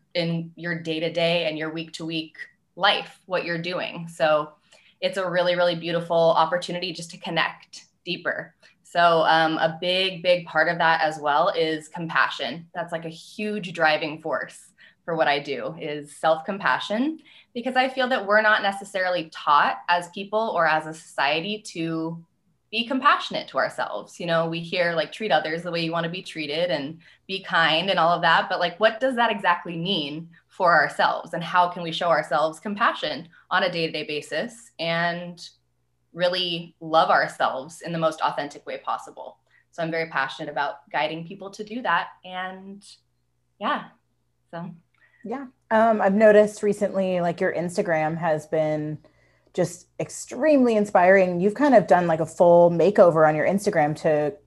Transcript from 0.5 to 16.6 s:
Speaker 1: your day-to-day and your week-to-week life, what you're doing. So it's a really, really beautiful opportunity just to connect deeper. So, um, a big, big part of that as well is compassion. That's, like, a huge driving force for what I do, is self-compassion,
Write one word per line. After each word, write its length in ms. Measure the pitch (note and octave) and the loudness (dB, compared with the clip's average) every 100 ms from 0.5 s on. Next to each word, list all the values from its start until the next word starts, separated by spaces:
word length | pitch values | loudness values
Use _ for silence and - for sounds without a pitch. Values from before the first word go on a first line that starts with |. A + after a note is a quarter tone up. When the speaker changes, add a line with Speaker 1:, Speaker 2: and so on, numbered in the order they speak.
| - | -10
Speaker 1:
your 240 | E3+ E3 | -8 -6
day-to-day 680 | D#3+ D#3+ E3 D#3 E3 E3+ D#3+ | -6 -4 -4 0 0 2 -2
and 100 | D#3 | -4
your 140 | D#3+ | -6
week-to-week 640 | D#3+ E3 - D#3+ E3 D#3+ - - _ _ - | -8 -10 -10 -8 -6 -8 -14 -20 _ _ -2
life, 440 | G3 - - - - | 0 0 -4 -18 -6
what 180 | F3+ | -4
you're 180 | E3 E3+ | -4 -6
doing. 460 | E3+ F3+ B2 E3+ E3 | -4 -6 -6 -10 -14
So 460 | - D#3+ D3+ D3+ _ _ _ _ _ | -2 2 2 0 _ _ _ _ _
it's 160 | F#3 F#3+ | -4 -2
a 120 | F#3 | -2
really, 260 | F3 F3 F3 | 0 2 2
really 200 | F3 E3 | 2 0
beautiful 400 | E3 E3+ E3+ E3+ E3 E3 | -4 -4 0 4 4 4
opportunity 560 | D#3+ F3+ - F3 F3+ | 2 0 -4 -6 -6
just 160 | E3+ E3+ | -10 -14
to 60 | F#3 | -14
connect 680 | - E3 - - _ - _ _ - | -6 -2 -4 -6 _ -20 _ _ -10
deeper. 480 | F3 D#3 - E3+ _ _ _ | -6 -6 -6 -10 _ _ _
So, 380 | _ F3 E3+ E3 | _ 2 4 4
um, 340 | - D#3+ D#3+ D#3+ | 4 4 2 2
a 180 | E3 E3 | -2 -2
big, 440 | F3+ F#3 F#3+ F3 | -2 0 -2 -2
big 220 | F3+ F3+ E3+ | 2 0 2
part 200 | D#3 E3 | 0 0
of 120 | E3+ | 2
that 220 | E3 E3 | 2 4
as 180 | D#3 D3+ | 0 0
well 300 | D3 D3 F3+ | 0 2 2
is 380 | E3 D#3+ D#3 - | 0 -2 -2 -8
compassion. 800 | F3+ E3 E3+ - - C3 D#3 E3 | -10 -4 0 0 -2 -8 -8 -12
That's, 180 | F3+ E3 | -12 -8
like, 140 | E3+ E3 | -8 -10
a 40 | |
huge 640 | D#3+ - - G#3+ G#3 F3+ | -14 -20 -10 -8 -6 -8
driving 480 | E3 D#3 D#3 D#3+ D#3 | 0 2 2 -2 -8
force 520 | D#3+ C3 - - - _ - _ - | -6 -6 -6 -16 -20 _ -20 _ -8
for 100 | D#3+ | 0
what 120 | D3+ | 0
I 120 | C#3+ | 0
do, 360 | D3 B2+ A#2 D#3+ | -4 -8 -8 -10
is 360 | D#3 D3 C#3+ - | -10 -10 -12 -4
self-compassion, 1000 | E3 D#3+ - G3 | 0 0 -2 -4